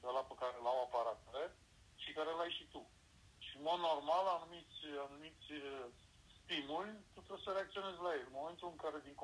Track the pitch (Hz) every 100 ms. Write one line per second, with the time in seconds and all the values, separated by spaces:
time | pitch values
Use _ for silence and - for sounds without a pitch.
0 | 123 131 - 127 127 123 120 127 123 120
1 | 113 107 - 135 170 - - - - -
2 | - - 156 165 170 - - - - -
3 | - - - - - 139 151 175 165 147
4 | 143 175 190 170 165 170 - - 151 143
5 | 139 143 156 - - 147 139 135 120 -
6 | - - - - - 160 139 160 208 214
7 | - - - 196 196 190 196 202 196 175
8 | 175 147 120 131 156 170 175 156 156 147
9 | 139 143